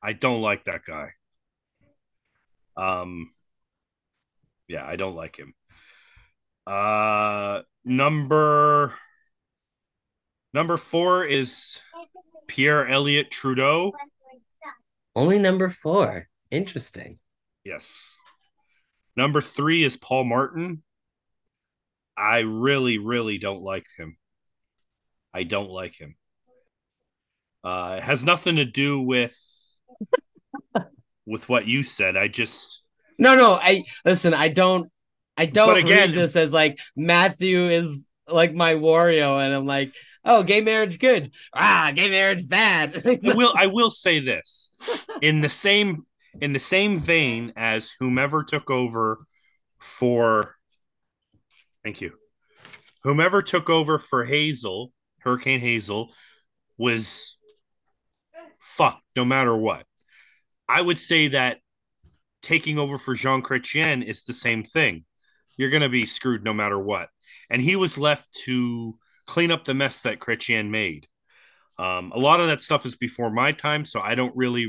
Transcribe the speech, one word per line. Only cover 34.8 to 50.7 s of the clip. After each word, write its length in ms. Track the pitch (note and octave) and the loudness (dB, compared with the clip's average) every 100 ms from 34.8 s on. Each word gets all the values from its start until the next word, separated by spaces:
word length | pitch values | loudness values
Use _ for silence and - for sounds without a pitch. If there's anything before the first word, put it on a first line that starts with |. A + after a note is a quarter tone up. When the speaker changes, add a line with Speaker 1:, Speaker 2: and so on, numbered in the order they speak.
| E3+ _ _ _ _ - | -2 _ _ _ _ -4
Speaker 2:
I 80 | E3 | 0
don't 200 | C#3+ G#3+ | 6 6
Speaker 1:
But 80 | F#3 | 6
again 320 | E3 G3+ F#3+ | 6 6 6
Speaker 2:
read 60 | E3+ | 2
this 160 | E3 E3 | 2 2
as, 180 | D#3 | 2
like, 240 | D#3 D#3 - - - | 4 2 0 -14 -4
Matthew 720 | E3 F3 F#3+ F3 F#3 F3+ F3 | 2 4 4 2 0 2 2
is, 420 | E3+ E3+ C#3 - _ - | 2 0 -8 -14 _ -2
like, 260 | E3 E3+ | 2 2
my 220 | D#3+ E3 D#3+ | 4 2 4
Wario, 680 | D#3+ E3 E3+ D#3+ C#3+ C#3 | 4 6 6 4 2 2
and 100 | C3+ | 0
I'm 120 | C#3 C#3 | -2 -2
like, 280 | C#3 C3+ - - - | -2 -4 -8 -20 -6
"Oh, 200 | - A#3 | 4 4
gay 180 | F#3 G#3 | 6 2
marriage 380 | A3 A3 G#3+ D#3+ | 4 0 0 2
good. 320 | C4 A3+ C#3+ - - - | 4 4 0 -14 -10 0
Ah, 360 | G#3 F#3 D#3 C#3+ | 4 4 2 0
gay 140 | G3 | 0
marriage 380 | F#3+ G3 F#3 C3+ | 2 2 0 -2
bad." 540 | F#3 A3 F3 D3 E3+ | 2 2 2 0 -2
<laughs> 220 | G#3 B3+ A#3 | 0 2 2
Speaker 1:
I 80 | |
will, 200 | A3+ B3 E3+ | 4 4 4
I 100 | G3 | 2
will 220 | G#3 A#3 | 4 0
say 300 | - F#3 D#3+ | 2 0 0
this. 500 | C3 F2+ - - - _ - A#4 - A4 | 0 -4 -6 -12 -14 _ -6 -6 -6 -2
In 180 | D3+ D#3 | 2 2
the 80 | D3 | 2
same, 560 | - G3+ G3+ G#3 D#3 - _ _ - | 2 2 2 2 -4 -10 _ _ -8
in 140 | D3 | -4
the 60 | C3+ | 0
same 400 | - F#3 G#3 F#3 | 2 2 2 0
vein 540 | D3+ E3 C#3 A2+ A#2 - | 0 2 2 -2 -8 -6
as 400 | A2+ A2 - - | -2 -2 -4 -6
whomever 440 | C3 B2+ C#3+ D3+ | -2 0 0 -2
took 260 | D3 D3+ - | -2 -6 -2
over 560 | B2+ B2 A2+ A2 A2 _ _ _ _ _ _ | -2 -2 -2 -4 -4 _ _ _ _ _ _
for, 760 | - - B2+ A#2+ A#2 A2 G2+ - _ | -14 -2 0 2 2 2 -2 -10 _